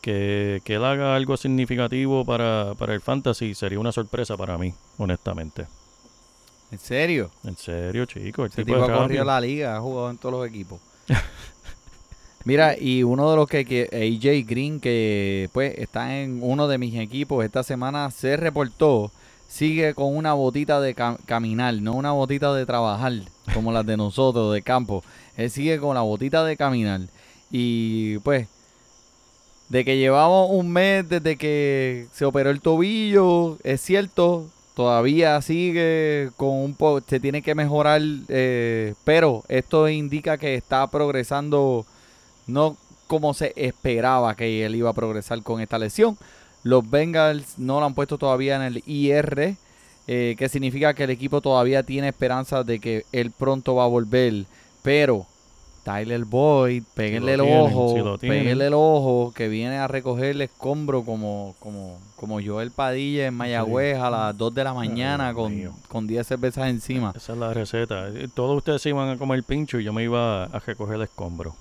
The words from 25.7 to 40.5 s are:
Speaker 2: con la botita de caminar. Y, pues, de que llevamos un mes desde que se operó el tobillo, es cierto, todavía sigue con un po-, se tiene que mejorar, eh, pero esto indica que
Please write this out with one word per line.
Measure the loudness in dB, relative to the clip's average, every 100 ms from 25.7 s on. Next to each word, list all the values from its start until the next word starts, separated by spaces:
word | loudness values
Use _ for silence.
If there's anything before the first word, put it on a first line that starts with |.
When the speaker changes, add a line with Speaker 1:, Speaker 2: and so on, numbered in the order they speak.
| 0
Speaker 2:
con | 0 0
la |
botita | 0 -2 0 0 0
de | 0
caminar. | 0 0 0 -2 -6 -14 -20 _ _
Y, | -2 0 0 0 -2 -2 -2
pues, | 0 0 -2 _ _ _ _ _ _ _ _ _ _ _ _
de | 0
que | 2 2
llevamos | 4 6 6 6 4
un | 2 2
mes | 2 4 2 0
desde | 0 0 -2
que | 0 2 2 2 0 -4 -10
se | -2 0
operó | 4 2
el | 2
tobillo, | 2 4 2 2 4 6 6 4 2 -2
es | -4 -4
cierto, | 2 2 2 2 4 2 -6 _ _ 0
todavía | 2 4 4 4 4 4
sigue | 2 0 0 2 2 2 2 0 -2 -2
con | -2
un | 0 -4 0
po-, | 2 2 0
se | -2
tiene | 0 -2
que | -2 0
mejorar, | 2 2 4 4 2 -4 -2
eh, | 0 2 2 0 0 -2 -2
pero | 2 6 4 2 0
esto | -2 2 2 4
indica | 2 -4 -4 -2 -2
que | -2